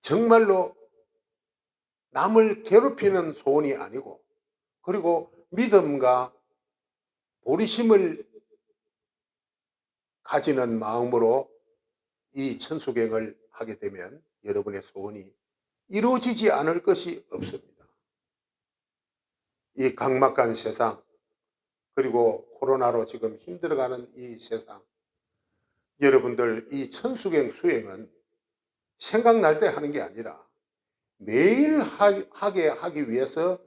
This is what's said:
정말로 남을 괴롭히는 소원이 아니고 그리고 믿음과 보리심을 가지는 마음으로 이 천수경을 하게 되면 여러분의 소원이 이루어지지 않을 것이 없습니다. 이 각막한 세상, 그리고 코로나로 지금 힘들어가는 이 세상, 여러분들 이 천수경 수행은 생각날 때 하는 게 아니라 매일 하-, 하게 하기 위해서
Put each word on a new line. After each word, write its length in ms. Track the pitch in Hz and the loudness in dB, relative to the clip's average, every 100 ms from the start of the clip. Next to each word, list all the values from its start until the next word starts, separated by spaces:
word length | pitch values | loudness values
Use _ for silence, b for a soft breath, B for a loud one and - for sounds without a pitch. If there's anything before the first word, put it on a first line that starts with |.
정말로 720 | - 170 233 226 214 185 - - _ _ _ _ _ _ _ _ _ _ _ _ _ | 0 0 6 6 6 2 0 -8 _ _ _ _ _ _ _ _ _ _ _ _ _
남을 520 | 135 180 220 220 - | -2 2 4 4 0
괴롭히는 680 | - 202 277 - 202 190 165 | 4 4 4 0 0 0 -2
소원이 420 | 147 139 147 147 | -4 0 0 0
아니고 500 | 131 98 123 107 - _ _ _ _ _ _ | -4 -8 -12 -14 -20 _ _ _ _ _ _
그리고 500 | - 196 170 170 170 _ _ | -6 -2 0 0 -4 _ _
믿음과 840 | 180 240 196 156 143 127 127 127 _ _ _ _ _ _ _ _ _ _ _ | -2 4 6 4 2 2 2 0 _ _ _ _ _ _ _ _ _ _ _
보리심을 800 | 120 165 220 226 226 208 175 147 - - _ _ _ _ _ _ _ _ _ _ _ _ _ _ _ _ _ _ | -2 0 0 0 4 4 4 -4 -16 -20 _ _ _ _ _ _ _ _ _ _ _ _ _ _ _ _ _ _
가지는 560 | - 143 147 131 120 113 | -4 -2 0 0 0 -2
마음으로 720 | 107 117 123 123 113 127 139 _ _ _ _ _ _ _ _ | -2 -2 0 2 4 2 -2 _ _ _ _ _ _ _ _
이 260 | 139 135 117 | -8 -8 -8
천수경을 760 | - 156 - 117 113 110 110 - _ | -8 -8 -4 -2 -2 -2 -6 -14 _
하게 300 | - 113 104 | -14 -14 -10
되면 420 | 101 98 90 147 _ _ | -12 -12 -16 -18 _ _
여러분의 380 | 104 101 104 98 | -6 -6 -4 -10
소원이 500 | - 98 101 104 95 _ _ _ _ _ _ | -12 -14 -14 -14 -20 _ _ _ _ _ _
이루어지지 640 | 196 233 254 247 226 214 | -2 0 0 -2 0 0
않을 320 | 135 156 170 | 2 -2 0
것이 420 | 196 175 175 - _ | 0 0 -2 -12 _
없습니다. 400 | - - - _ _ _ _ _ _ _ _ _ _ _ _ _ _ _ _ _ _ _ _ _ | -12 -10 -12 _ _ _ _ _ _ _ _ _ _ _ _ _ _ _ _ _ _ _ _ _
이 200 | - 131 | -2 -2
각막한 600 | - 131 131 135 131 117 | 0 -2 2 2 2 -2
세상, 480 | 113 110 104 113 101 _ _ _ _ _ _ _ _ _ | -2 -8 -2 -4 -4 _ _ _ _ _ _ _ _ _
그리고 520 | - 127 120 117 107 - - | -4 -2 2 2 0 -12 -8
코로나로 480 | 131 131 120 120 113 | -2 0 2 0 -4
지금 300 | 117 113 107 | -8 -8 -10
힘들어가는 760 | - 175 170 147 127 127 123 | -16 -10 -6 -4 -4 -6 -14
이 240 | 127 123 110 | -20 -18 -18
세상, 440 | - 113 - 107 _ _ _ _ _ _ _ _ _ _ _ _ | -10 -10 -10 -20 _ _ _ _ _ _ _ _ _ _ _ _
여러분들 680 | 143 135 123 117 117 110 - | 4 6 2 -2 -2 -2 -6
이 180 | 139 131 | -10 -10
천수경 600 | - 247 262 196 160 123 | -8 -8 -6 -2 -2 -2
수행은 600 | - 175 123 104 95 110 _ _ _ _ _ _ _ _ _ | -2 -2 -2 -6 -16 -20 _ _ _ _ _ _ _ _ _
생각날 640 | - 220 233 226 165 156 | -2 2 4 6 4 4
때 60 | 202 | 0
하는 220 | 147 147 | 0 -6
게 120 | 147 | -6
아니라 440 | 87 104 110 80 _ _ _ _ _ _ _ _ | -8 -10 -14 -16 _ _ _ _ _ _ _ _
매일 640 | 98 113 180 247 302 311 | -2 4 4 4 4 2
하-, 440 | - - 208 196 - | -2 2 2 2 -8
하게 360 | - 208 185 156 | -6 -4 0 0
하기 400 | - 170 151 127 | -2 -8 -6 -4
위해서 500 | 117 131 160 175 180 | -2 -2 -2 -2 -4